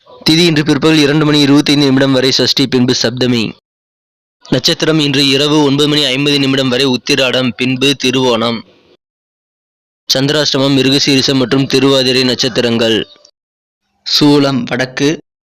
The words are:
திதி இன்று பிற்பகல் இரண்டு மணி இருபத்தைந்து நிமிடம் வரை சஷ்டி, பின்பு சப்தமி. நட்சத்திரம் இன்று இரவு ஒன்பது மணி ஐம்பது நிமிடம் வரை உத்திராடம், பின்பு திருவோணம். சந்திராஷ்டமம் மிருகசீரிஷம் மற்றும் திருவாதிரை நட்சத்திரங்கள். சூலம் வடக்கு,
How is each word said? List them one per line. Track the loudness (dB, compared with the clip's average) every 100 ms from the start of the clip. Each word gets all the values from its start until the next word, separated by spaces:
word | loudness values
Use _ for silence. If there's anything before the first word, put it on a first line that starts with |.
| -20 -8 -2
திதி | 2 2
இன்று | 2
பிற்பகல் | 0 0 2 2
இரண்டு | 2 2 2
மணி | 2 4
இருபத்தைந்து | 2 2 2 2
நிமிடம் | 2 2 2
வரை | 0 0
சஷ்டி, | 0 -2 0
பின்பு | 0 0 0
சப்தமி. | -2 -2 -2 0 -2 -8 _ _ _ _ _ _ _ _ -4
நட்சத்திரம் | -2 -2 -2 0 0
இன்று | 0 0 0
இரவு | 0 2 2
ஒன்பது | 2 2 0
மணி | 0 -2
ஐம்பது | -2 0 0
நிமிடம் | 0 0 0
வரை | 0 0
உத்திராடம், | -2 -2 -2 0 -2 -2 -2
பின்பு | -4 -2 -2 -2
திருவோணம். | -2 0 0 0 -2 -6 -10 _ _ _ _ _ _ _ _ _ _ _ _ _ -6
சந்திராஷ்டமம் | -2 0 0 -2 0 0 2
மிருகசீரிஷம் | 2 0 0 0 0 0
மற்றும் | 0 0 0
திருவாதிரை | 2 2 2 0 0 -2
நட்சத்திரங்கள். | -2 -4 -2 -2 0 0 0 -4 -12 _ _ _ _ _ _ _ _ -6
சூலம் | 0 2 2 2 -2
வடக்கு, | -4 -4 -6 -2 -2 -4 -8 _ _